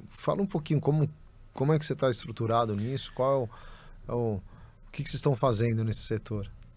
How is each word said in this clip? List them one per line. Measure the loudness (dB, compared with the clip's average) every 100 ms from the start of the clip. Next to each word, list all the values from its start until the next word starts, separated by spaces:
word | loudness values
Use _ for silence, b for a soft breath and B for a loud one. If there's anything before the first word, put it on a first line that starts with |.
| -16
Fala | -8 -2 0
um | 0
pouquinho | -2 0 0
como, | 4 4 2 -2 -20 -20 -12
como | -2 2
é | 2
que | 2
você | 0
tá | 2
estruturado | 0 -4 -4 2 2 2 0
nisso, | -2 -4 -4 0
qual | 2
é | 2
o, | 0 B B B B B -6
é |
o, | -2 0 -2 -6 b b b -14
o |
que | -4
que | 0
vocês | 2
estão | 2 4
fazendo | 4 4 2 2 0
nesse | -2
setor? | -2 -4 -4 -6 -6 -12 -18